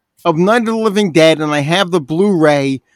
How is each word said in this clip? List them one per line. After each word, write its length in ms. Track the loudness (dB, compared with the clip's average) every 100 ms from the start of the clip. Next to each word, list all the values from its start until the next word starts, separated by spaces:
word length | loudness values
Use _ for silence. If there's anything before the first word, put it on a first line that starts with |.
| _ _
of 140 | -4 0
Night 220 | 2 0
of 60 | 0
the 80 | -2
Living 340 | -2 -2 0
Dead, 300 | 2 2 2
and 120 | -2
I 60 | -4
have 320 | -2 -2 0
the 80 | -2
Blu-ray 840 | -2 -2 0 2 2 2 -2 -6 _